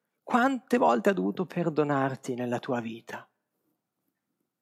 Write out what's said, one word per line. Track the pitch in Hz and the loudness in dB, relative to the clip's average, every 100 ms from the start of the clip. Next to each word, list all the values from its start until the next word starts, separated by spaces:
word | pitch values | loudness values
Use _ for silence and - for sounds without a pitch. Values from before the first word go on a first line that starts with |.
| _ _ | _ _
Quante | - 240 254 262 - 247 | -2 2 2 0 0 2
volte | 247 233 202 | 4 4 2
ha | |
dovuto | 190 190 196 180 | 2 0 -2 -4
perdonarti | 175 165 147 147 143 135 131 - 120 | -2 -2 0 0 2 0 -2 -6 -6
nella | 123 120 | -4 -4
tua | - 120 | -2 -4
vita? | 113 113 - - - _ _ _ _ _ _ _ _ _ _ _ _ _ | -4 -10 -12 -14 -16 _ _ _ _ _ _ _ _ _ _ _ _ _